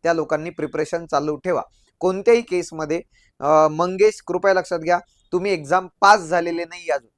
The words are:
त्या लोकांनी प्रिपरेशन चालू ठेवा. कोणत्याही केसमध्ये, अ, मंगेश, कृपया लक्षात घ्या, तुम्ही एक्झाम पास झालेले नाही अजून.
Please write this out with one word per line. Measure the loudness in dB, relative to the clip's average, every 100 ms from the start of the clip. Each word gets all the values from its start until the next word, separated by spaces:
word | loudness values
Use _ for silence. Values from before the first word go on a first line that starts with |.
त्या | 0
लोकांनी | -2 -2 -4 -6
प्रिपरेशन | -8 -6 -4 -4 -6 -4
चालू | -4 -2 -6
ठेवा. | -4 -4 -6 _ _ _
कोणत्याही | -2 0 2 2
केसमध्ये, | 2 -4 -4 -8 -6 -6 -6 _ _ _
अ, | 2 4 4
मंगेश, | 2 -4 2 2 2 -6
कृपया | -2 2
लक्षात | 0 -2 -6
घ्या, | 0 -2 -2 _ _
तुम्ही | -4 -2
एक्झाम | -4 0 -2 -2 _
पास | 6 6
झालेले | 4 -2 -2 -6
नाही | -8 -10 -4
अजून. | -4 _